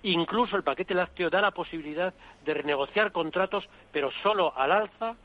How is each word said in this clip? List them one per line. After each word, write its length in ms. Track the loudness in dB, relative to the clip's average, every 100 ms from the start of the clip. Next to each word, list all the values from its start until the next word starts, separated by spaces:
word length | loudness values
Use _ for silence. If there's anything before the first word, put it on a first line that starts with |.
incluso 540 | 2 0 2 0 2 0
el 60 |
paquete 300 | 0 -2 -2
lácteo 360 | 0 -2 -2 0
da 100 | 2
la 120 | 2
posibilidad 600 | 0 -8 -8 -8 -4 -4 -6 -20 -10
de 100 | -4
renegociar 600 | -2 0 0 0 2 0
contratos, 560 | 0 -2 0 0 -2 -6 -20 -6
pero 180 | -2 -2 0
solo 280 | 0 2 2 2
al 160 | 2
alza 420 | 2 2 -4 -8 -8